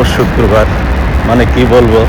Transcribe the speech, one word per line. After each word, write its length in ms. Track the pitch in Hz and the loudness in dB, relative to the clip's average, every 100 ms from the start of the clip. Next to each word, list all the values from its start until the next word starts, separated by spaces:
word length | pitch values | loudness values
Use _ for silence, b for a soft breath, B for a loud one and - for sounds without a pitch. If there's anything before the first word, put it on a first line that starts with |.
| 127 | 0
শুক্রবার, 520 | - 117 - 101 107 107 - - - - - - | 0 -2 0 0 0 0 -2 -2 -2 -2 -2 0
মানে 160 | 120 - | 0 0
কি 100 | - 123 | 0 2
বলবো 260 | 120 120 113 | 2 2 2